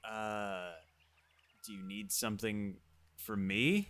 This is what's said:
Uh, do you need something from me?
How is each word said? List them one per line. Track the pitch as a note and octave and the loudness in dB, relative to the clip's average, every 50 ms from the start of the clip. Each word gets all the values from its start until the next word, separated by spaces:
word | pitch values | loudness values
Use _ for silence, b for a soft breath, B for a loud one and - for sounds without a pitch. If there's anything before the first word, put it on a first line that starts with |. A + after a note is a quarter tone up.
| _ | _
Uh, | A2 A2 A2 G#2+ G#2+ G#2+ G#2+ G#2 G2+ G2 F#2 F2+ F2 E2+ D#2+ - _ _ _ _ _ _ _ _ _ _ _ _ _ _ _ - | -6 -4 -2 -2 -2 0 0 -2 -2 -2 -4 -4 -6 -10 -12 -16 _ _ _ _ _ _ _ _ _ _ _ _ _ _ _ -14
do | - G#2+ | -10 -10
you | G2 F#2+ | -8 -6
need | F#2+ G2 G#2 G#2+ G2 | -6 -6 -6 -4 -2
something | - - - A2+ G#2+ G#2 A2+ A2 G#2 G#2 G#2 G2+ F#2+ - _ _ _ _ - _ _ | -2 0 2 0 0 0 0 0 0 0 -2 -4 -6 -8 _ _ _ _ -20 _ _
from | - - - A2 G2+ G2 | -14 -6 -2 0 2 2
me? | F#2+ G2 G#2 A#2+ D3 F#3+ G#3 G3+ | 4 4 6 6 6 6 4 4